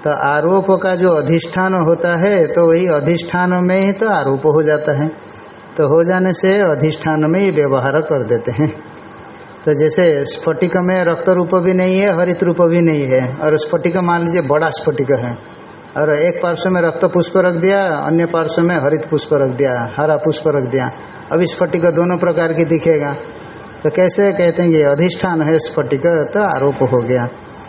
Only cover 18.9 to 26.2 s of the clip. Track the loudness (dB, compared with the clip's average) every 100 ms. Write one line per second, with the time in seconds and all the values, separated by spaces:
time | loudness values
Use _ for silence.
18.9 | -2 -2 -4 0 0 0 0 -2 -2 -4
19.9 | -2 0 0 0 -2 0 -2 0 -2 -4
20.9 | -8 -18 -18 -4 -2 -2 0 -2 2 0
21.9 | 2 0 0 0 0 0 0 0 2 2
22.9 | 0 0 -6 -12 -16 -18 -18 -20 -6 -4
23.9 | 2 0 2 0 2 0 2 2 4 4
24.9 | 2 0 0 -4 -2 0 0 0 -4 -2
25.9 | -2 0 0